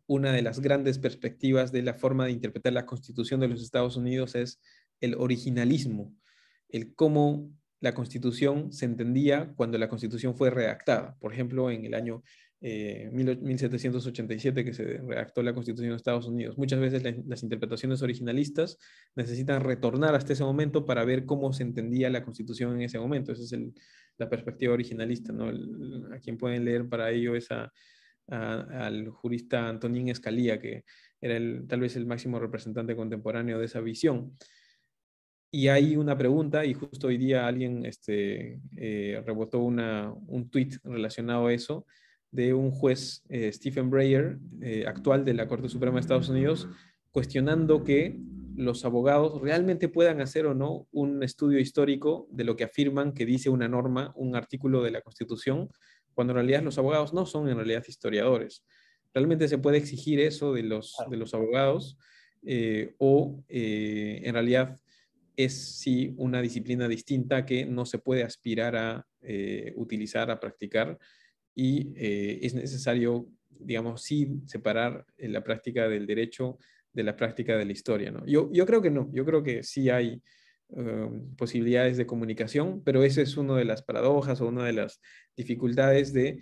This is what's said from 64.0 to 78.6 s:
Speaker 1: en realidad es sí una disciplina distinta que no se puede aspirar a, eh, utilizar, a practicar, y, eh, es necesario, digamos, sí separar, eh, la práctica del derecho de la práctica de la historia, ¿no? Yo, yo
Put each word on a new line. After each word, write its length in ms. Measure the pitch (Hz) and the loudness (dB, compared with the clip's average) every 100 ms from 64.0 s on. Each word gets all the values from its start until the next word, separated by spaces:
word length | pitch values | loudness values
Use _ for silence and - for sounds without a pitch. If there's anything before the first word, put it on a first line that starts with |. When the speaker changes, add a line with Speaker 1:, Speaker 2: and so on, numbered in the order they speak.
| 107 107 | -4 -4
Speaker 1:
en 100 | 120 | -2
realidad 460 | 117 120 127 131 - _ _ _ _ _ - | 0 4 4 2 -4 _ _ _ _ _ 0
es 440 | 131 - - - | 0 0 -10 -6
sí 340 | 139 123 135 - | 0 2 0 -2
una 240 | 127 123 | -2 0
disciplina 460 | 120 120 117 123 120 | 0 -4 -4 -2 0
distinta 580 | 113 - 131 127 135 131 | -2 -2 -2 2 0 2
que 200 | 127 - | -2 0
no 200 | 123 123 | -4 -4
se 140 | 117 | -4
puede 240 | - 127 | 0 0
aspirar 520 | 117 - 120 113 117 117 | 0 -6 -4 0 0 0
a, 320 | 113 113 - _ | -2 -6 -12 _
eh, 520 | - 101 101 101 110 113 | -8 -6 -4 -6 -8 -8
utilizar, 560 | 117 107 107 113 117 | -6 -6 -2 -2 -2
a 80 | 113 | -4
practicar, 580 | 110 - 101 110 147 165 - _ _ _ _ - | -8 -10 -2 0 0 -4 -16 _ _ _ _ -2
y, 360 | 131 143 143 139 | 0 0 -2 -4
eh, 440 | 110 101 101 - | -2 -2 -2 -4
es 140 | 123 123 | -4 -4
necesario, 720 | 139 135 127 120 120 120 120 _ _ | -6 -4 0 2 2 0 -4 _ _
digamos, 540 | - - 113 117 117 | -18 -6 -4 -4 -8
sí 400 | - 151 139 139 - | -2 0 0 -4 -8
separar, 580 | 110 110 110 120 - - _ | -4 0 2 0 -2 -14 _
eh, 100 | 120 | -6
la 160 | 107 | -6
práctica 440 | 107 110 123 120 113 | -4 -4 -2 0 0
del 200 | 104 104 | 0 0
derecho 500 | 107 117 - 127 127 _ _ _ | -2 -2 -4 -6 -6 _ _ _
de 120 | 117 | -4
la 120 | 104 104 | -4 -2
práctica 400 | 117 - 120 110 | -4 -2 0 0
de 80 | 101 | 0
la 60 | |
historia, 400 | 98 - 107 101 | -4 -2 -2 -2
¿no? 140 | 110 - | -8 2
Yo, 260 | 147 - | 2 4
yo 140 | 175 | 4